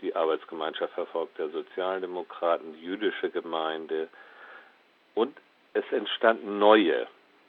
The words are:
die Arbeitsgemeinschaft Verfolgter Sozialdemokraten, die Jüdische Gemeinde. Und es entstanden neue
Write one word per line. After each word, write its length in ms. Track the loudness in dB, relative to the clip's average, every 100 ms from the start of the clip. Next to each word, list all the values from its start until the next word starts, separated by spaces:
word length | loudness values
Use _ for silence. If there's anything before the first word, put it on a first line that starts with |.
die 120 | -4
Arbeitsgemeinschaft 800 | 0 0 0 -4 -8 -6 -4 -6
Verfolgter 560 | -6 -6 -4 -6 -6 -6
Sozialdemokraten, 1300 | -6 -8 -6 -4 -4 -6 -8 -10 -4 0 0 -2
die 100 | -14
Jüdische 460 | -8 -2 -2 -2 -4
Gemeinde. 800 | -4 -6 -4 -2 -4 -4 -6 -6 -10 -20 -20 -20 -20 -20 _ _ _ _
Und 200 | -2 -2 -2 -20 _ _
es 120 | -4 -2
entstanden 640 | -2 -2 2 4 4 0 4
neue 480 | 8 8 8 2 -2 -10 _ _